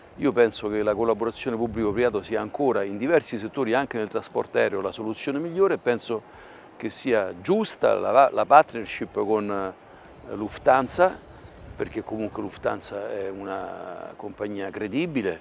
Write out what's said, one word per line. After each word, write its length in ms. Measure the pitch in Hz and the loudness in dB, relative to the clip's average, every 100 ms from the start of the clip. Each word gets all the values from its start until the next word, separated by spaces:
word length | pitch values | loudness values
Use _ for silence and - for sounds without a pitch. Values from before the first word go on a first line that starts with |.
| - - | -20 -2
Io 160 | 131 | 2
penso 360 | 117 117 - 107 | 4 4 2 -2
che 140 | 107 | 0
la 120 | 107 | 0
collaborazione 640 | 104 113 107 113 - 135 113 | 2 2 2 -2 -4 -6 -4
pubblico-privato 680 | 117 107 107 101 123 104 | -2 0 0 2 0 0
sia 180 | 90 110 | -2 -4
ancora 440 | 107 - 143 104 | -4 0 2 2
in 120 | 101 101 | -2 -4
diversi 400 | 131 165 - 113 | 2 2 2 -4
settori, 380 | 107 - 117 | -6 -4 0
anche 240 | 120 139 120 | 0 0 -4
nel 100 | 107 | -4
trasporto 480 | 110 - 117 - 120 | -6 -4 -4 -2 0
aereo, 240 | 110 98 | 2 0
la 120 | 95 | -4
soluzione 460 | 92 110 110 - 143 | -6 -6 -6 -4 -4
migliore 360 | 170 170 196 | -4 2 2
e 40 | 151 | 2
penso 440 | - 117 - 110 - - - - - - | 0 -2 -2 -6 -8 -20 -20 -20 -20 -10
che 120 | 110 | -6
sia 460 | - 135 110 95 87 | -4 2 2 2 -4
giusta 520 | 98 208 214 - 120 | 0 2 2 2 2
la, 360 | 104 95 117 135 | 4 4 6 6
la 140 | 107 107 | 4 8
partnership 680 | 143 156 120 101 - 107 | 8 8 0 -8 -8 -4
con, 380 | 107 104 107 104 | -2 2 2 2
eh, 840 | 98 95 - - - - - - | -2 -4 -8 -18 -20 -20 -20 -12
Lufthansa, 840 | 104 107 - - 131 127 - 185 - - - - - - - | -8 -8 0 4 4 4 4 4 2 -12 -20 -20 -20 -14 -8
perché 260 | 110 113 | -6 -6
comunque 380 | - 110 107 - | -6 -6 -6 -6
Lufthansa 680 | 101 - 117 107 - 101 107 | -8 -4 -4 -4 -6 -6 -6
è 180 | 110 98 | -6 -6
una 840 | 98 98 98 90 87 90 87 85 82 | -8 -8 -6 -8 -10 -12 -12 -14 -12
compagnia 540 | 104 - 104 101 98 | -14 -8 -6 -6 -8
credibile. 680 | 104 104 120 175 135 95 80 | -6 -4 -2 -2 0 -2 -4